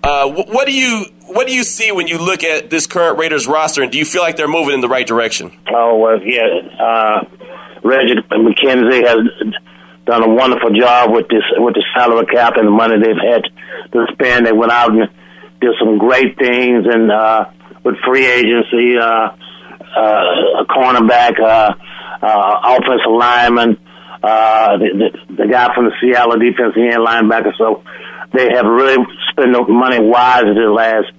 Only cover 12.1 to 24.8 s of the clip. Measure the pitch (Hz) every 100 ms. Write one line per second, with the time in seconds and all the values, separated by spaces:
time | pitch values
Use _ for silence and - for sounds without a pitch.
12.1 | 113 113 120 120 117 107 104 113 110 113
13.1 | 107 110 120 - - - - - 120 117
14.1 | - 131 123 117 110 117 120 120 110 104
15.1 | - - - - _ 123 113 113 107 110
16.1 | 127 127 - 127 123 127 120 101 113 113
17.1 | 104 110 113 101 - - - 127 - -
18.1 | 131 131 123 117 120 113 120 120 120 117
19.1 | 113 110 - - - - - - - 110
20.1 | 107 - - - - - 135 127 123 113
21.1 | 120 120 113 113 113 107 101 - - -
22.1 | - 107 107 98 104 117 127 131 123 127
23.1 | 113 120 120 120 120 117 107 _ - -
24.1 | - 107 110 110 110 110 101